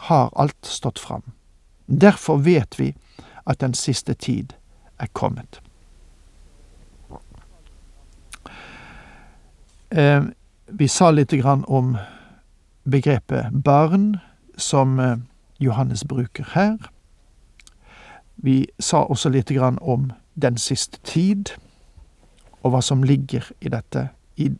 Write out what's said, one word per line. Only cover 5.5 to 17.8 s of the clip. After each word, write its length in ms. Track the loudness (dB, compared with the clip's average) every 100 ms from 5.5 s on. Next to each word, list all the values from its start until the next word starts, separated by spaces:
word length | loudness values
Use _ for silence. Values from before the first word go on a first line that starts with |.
| -20 -20 _ -20 -20 -20 -20 _ -20 -20 -20 -20 -20 -20 -20 -20 -20 -20 -20 -20 -20 -20 -20 -20 -20 -20 -20 -20 -20 -20 -20 -20 -20 -20 -20 -20 -20 -20 -20 -20 -20 -20 -20 -4
Eh, 400 | 2 4 4 2 -6 _ _ -10
vi 200 | 0 0
sa 220 | 4 6
litt 240 | 6 4
grann 320 | 2 2 0 0
om 320 | 0 0 -2 -8 -20 -20 -20 _ _ _ _
begrepet 680 | -2 0 2 0 0 -4 -4
barn 680 | -2 2 4 4 2 2 -2 -6 _ _ -12
som, 420 | -2 2 2 2
eh, 180 | 0 -2 -6 _ _ -4
Johannes 440 | -2 0 -2 -4
bruker 440 | -6 -4 -6 -8 -6
her. 240 | 0 0 -2 -8 -20 _ _ _ _ _ _ -20 _